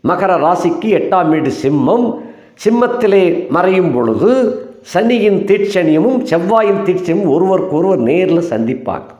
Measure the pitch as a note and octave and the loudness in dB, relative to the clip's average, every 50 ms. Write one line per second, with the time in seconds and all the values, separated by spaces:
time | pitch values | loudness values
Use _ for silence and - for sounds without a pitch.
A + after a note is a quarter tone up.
0 | - C#3+ F3+ F3 G3 F#3 F3+ D#3 C#3+ D#3+ F3+ F3 - E3+ E3+ - - A3 G3 D3 | 0 -2 0 0 0 0 0 2 2 0 0 2 0 -2 -2 -2 -2 0 0 0
1 | - - F#3+ F#3 E3+ D#3 D#3+ D#3 C3+ C#3 - - - C3+ D3 C#3+ B2 C#3 G3+ A#3+ | 0 0 0 0 2 2 0 0 0 -2 -4 -2 -2 0 0 0 2 2 2 2
2 | B3 A3 - - - - - - - - _ _ - G#3+ A3+ A#3+ B3+ A3 - - | 0 -2 -4 -8 -14 -18 -20 -20 -20 -20 _ _ -2 0 2 2 0 0 0 -2
3 | A3 G3+ G3 G3 F#3 E3+ - - - - - E3+ F3+ F#3+ F#3+ F#3+ F3+ D#3+ B2 B2 | 0 2 4 4 4 2 0 -2 -4 -2 -2 0 0 2 2 2 0 0 0 0
4 | A#2+ A2+ A2 G#2 F3 A3 C4 C4 B3 - - - - - - - - - - F3+ | 0 0 0 0 2 2 2 2 0 -2 -2 -6 -10 -16 -20 -20 -20 -4 -2 0
5 | A3+ A#3 B3 A#3 G3+ G#3+ G3 F#3 - - G3+ G3+ G3+ - - F#3 F3 D#3+ D3+ D#3+ | 0 2 0 2 2 2 0 0 2 0 0 0 0 -2 0 0 2 2 2 2
6 | F3+ B3 C4+ A#3+ - - A3 E3+ F3 F#3+ A3+ A3+ G#3+ G3+ G3 G3 G3 F#3 F3 - | 2 2 0 -2 -2 -2 -2 -2 0 2 2 2 2 2 0 0 0 -2 -2 -2
7 | - E3 E3 - - C#3 C3+ E3+ E3+ F#3 F#3+ F3+ D#3 - D3 D#3 F3 F#3+ F#3+ C#3+ | -2 -2 -2 0 0 0 2 2 2 2 0 0 -2 -2 -2 0 0 0 0 0
8 | A#2 A#2 D3+ F3 F#3 D#3 E3 E3+ E3+ - A#2 G#2+ A2+ A2+ B2+ - - G2+ F#2 - | 0 0 0 0 0 0 0 -2 -2 -2 -4 -2 -2 -4 -4 -6 -6 -8 -8 -8
9 | - - - | -10 -16 -20